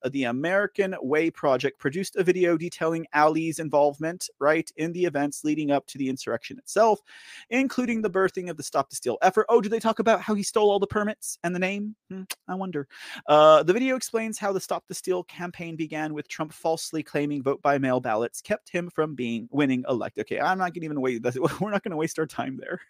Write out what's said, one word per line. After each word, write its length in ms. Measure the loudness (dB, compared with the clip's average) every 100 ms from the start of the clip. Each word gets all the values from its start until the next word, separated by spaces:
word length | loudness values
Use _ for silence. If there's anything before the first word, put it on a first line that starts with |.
| -6
the 140 | -2 -2
American 680 | -2 0 0 0 0 -2 -4
Way 300 | -2 0 0
project, 480 | 0 0 2 0 -4
produced 380 | -4 -4 -4 0
a 80 | 0
video 340 | 2 2 2
detailing 480 | -2 -4 -2 -2 -2 4
Ali's 460 | 4 4 0 -4
involvement, 680 | 0 4 4 2 -4 -6 -10 -2
right, 300 | 2 2 0 -4
in 160 | -6
the 120 | 0 0
events 360 | 0 -2 -2
leading 280 | -2 -2 0
up 160 | 0 -2
to 120 | -6
the 100 | -6
insurrection 500 | -4 -4 -6 -8 -16
itself, 420 | -4 2 4 2 _ -20 -20 -20 -4
including 540 | -2 0 0 -2 -2
the 80 | -2
birthing 400 | 2 0 0 -8
of 80 | -8
the 40 |
Stop 280 | -4 -2 -2
the 60 | -4
Steal 200 | -4 2
effort. 240 | 2 4 4
Oh, 140 | 4
do 80 | 4
they 100 | 0
talk 200 | 0 0
about 200 | 2 2
how 140 | 2 -2
he 80 |
stole 280 | 0 2 4
all 80 | 4
the 80 | 2
permits 520 | 0 -2 -4 -10 -8 -4
and 100 | -2
the 40 |
name? 200 | -2 -2 -8 -10 -14
Hmm, 120 | -14 -12 -14 -10
I 80 | -8
wonder. 320 | -6 -6 -8 -12 -16 -8 4
Uh, 340 | 8 10 10
the 100 | 8
video 220 | 2 2 0
explains 420 | -2 -4 -4 -4
how 160 | -2
the 80 | -2
Stop 240 | -2 -6 -6
the 60 | -8
Steal 280 | -4 -4 -4
campaign 520 | -10 -12 -10 -10 -8
began 360 | -6 -6 -6
with 140 | -6 -10
Trump 260 | -8 -8
falsely 520 | -4 -2 -2 -4 -6 -4
claiming 360 | -2 -2 -2
vote 220 | -2 0
by 160 | 2 2
mail 220 | 2 0
ballots 420 | 0 -2 -2 -6
kept 260 | -6 -6 -4
him 220 | -6 -4
from 240 | -2 -2 -2
being, 340 | -4 -4 -4
winning 320 | 0 2 2 0
elect. 300 | -4 -4 -6
Okay, 220 | -6 -2
I'm 180 | -2 -2
not 160 | -4 -6
gonna 120 | -8
even 140 | -4
wait. 240 | -2 -2 -4
<laughs> 360 | 0 -2 0
We're 100 | -2
not 140 | -2 -4
gonna 120 | -4
waste 220 | -4 -4
our 80 | -6
time 320 | -4 -6 -8
there. 200 | -8 -10 -12